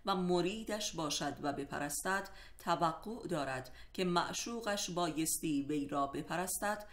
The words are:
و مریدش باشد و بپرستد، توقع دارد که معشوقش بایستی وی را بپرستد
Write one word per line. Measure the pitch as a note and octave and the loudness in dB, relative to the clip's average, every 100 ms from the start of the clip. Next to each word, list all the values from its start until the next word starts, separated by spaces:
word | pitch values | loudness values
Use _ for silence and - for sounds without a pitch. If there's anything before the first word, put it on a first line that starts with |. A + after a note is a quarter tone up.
| G3 | 0
و | F#3 | 2
مریدش | F3+ F3+ F3+ A3 G#3+ G#3+ - E3 | 4 4 4 0 -2 -2 -2 -2
باشد | D3+ - D3 - | 0 0 -2 -2
و | C#3+ | -2
بپرستد، | C#3+ C#3 C#3+ D3 - F#3+ G3 G3 - - - | -2 -4 -4 -2 -2 0 0 -2 -12 -16 -6
توقع | - E3+ E3 D#3+ G#3 A#3 - | 2 4 4 2 -6 -6 -2
دارد | E3 C3+ C3 C3 - - | -2 0 -4 -6 -14 -10
که | - F3+ | 0 4
معشوقش | F3 - F3+ A#3 A#3 G#3 G3+ - | 4 2 -2 -4 -2 -2 0 0
بایستی | F3 E3+ D3 D#3+ - D#3 C#3+ | 0 2 2 2 2 2 2
وی | C#3 D3+ C#3 | 2 0 2
را | C#3+ C#3 | 2 2
بپرستد | C#3+ D3+ E3 F#3+ - G#3 G#3 - | -2 -2 -2 -2 0 0 -2 -6